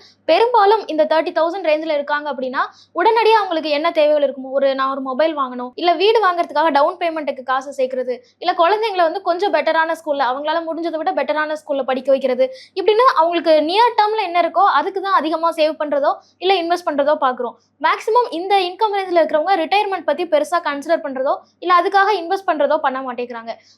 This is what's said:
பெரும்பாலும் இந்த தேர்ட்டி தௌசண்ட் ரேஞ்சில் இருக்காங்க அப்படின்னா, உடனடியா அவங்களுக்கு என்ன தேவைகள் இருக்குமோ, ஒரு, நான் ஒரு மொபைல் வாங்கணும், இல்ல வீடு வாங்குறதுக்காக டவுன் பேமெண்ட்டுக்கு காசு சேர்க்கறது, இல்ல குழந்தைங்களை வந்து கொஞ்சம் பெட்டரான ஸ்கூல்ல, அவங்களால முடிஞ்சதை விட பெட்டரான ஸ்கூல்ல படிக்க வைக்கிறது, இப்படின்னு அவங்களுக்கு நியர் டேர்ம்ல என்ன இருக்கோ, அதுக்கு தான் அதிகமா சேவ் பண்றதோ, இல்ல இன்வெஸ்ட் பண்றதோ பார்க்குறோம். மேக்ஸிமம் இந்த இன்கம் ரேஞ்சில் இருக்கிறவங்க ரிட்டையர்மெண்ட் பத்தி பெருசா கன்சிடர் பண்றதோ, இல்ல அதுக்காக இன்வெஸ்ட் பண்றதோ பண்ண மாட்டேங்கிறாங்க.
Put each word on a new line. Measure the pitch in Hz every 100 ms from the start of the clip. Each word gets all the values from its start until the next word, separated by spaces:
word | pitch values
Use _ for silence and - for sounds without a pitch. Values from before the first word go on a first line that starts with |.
| - _
பெரும்பாலும் | - 339 466 466 403 427 -
இந்த | 311
தேர்ட்டி | 302 320 320
தௌசண்ட் | 330 339 392 339
ரேஞ்சில் | 302 320
இருக்காங்க | 302 294 294 294
அப்படின்னா, | 269 254 277 403 - _
உடனடியா | 320 415 466 427 440
அவங்களுக்கு | 381 320 302
என்ன | 294 330
தேவைகள் | 330 294 302 269
இருக்குமோ, | 262 262
ஒரு, | 269 269
நான் | 269 269
ஒரு | 269
மொபைல் | 269 254 320 294
வாங்கணும், | 262 247 247
இல்ல | - 349
வீடு | 330 403 453 370
வாங்குறதுக்காக | 349 339 294 320
டவுன் | 285 320 381
பேமெண்ட்டுக்கு | 339 320 285 269
காசு | 262 262 277 269
சேர்க்கறது, | 254 254 247 240 - _
இல்ல | 339
குழந்தைங்களை | 349 339 427 440 370
வந்து | 330 359
கொஞ்சம் | 370 339 392
பெட்டரான | 302 294 320 320
ஸ்கூல்ல, | 320 311 285
அவங்களால | 254 269 302 330 330
முடிஞ்சதை | 320 330 311
விட | 330
பெட்டரான | 302 269 302 302 302
ஸ்கூல்ல | - 277
படிக்க | 262 262 269
வைக்கிறது, | 269 262 247 262 - -
இப்படின்னு | 370 370 427 523 320
அவங்களுக்கு | 339 339 330
நியர் | 311 302 403 480 466
டேர்ம்ல | 427 440
என்ன | 359 349
இருக்கோ, | 330 330 403
அதுக்கு | 285 370 392
தான் | 392 359
அதிகமா | 311 320 330
சேவ் | 320 311 311
பண்றதோ, | 302 285 294 - _ _
இல்ல | 359 381
இன்வெஸ்ட் | 339 349 349
பண்றதோ | 285 285 302
பார்க்குறோம். | 269 247 240 - _ _
மேக்ஸிமம் | 311 403 - 480 480
இந்த | 330 381 392
இன்கம் | 359 359 440 403
ரேஞ்சில் | 370 349
இருக்கிறவங்க | 311 302 339 392 320
ரிட்டையர்மெண்ட் | 392 415 381
பத்தி | 294 294
பெருசா | 349 294 294 339
கன்சிடர் | 320 285 311 320
பண்றதோ, | 302 262 277 370 - _
இல்ல | 339 370
அதுக்காக | 370 392 392 381
இன்வெஸ்ட் | 330 381 381
பண்றதோ | 311 277 311
பண்ண | 285 262
மாட்டேங்கிறாங்க. | 262 240 247 233 226 - _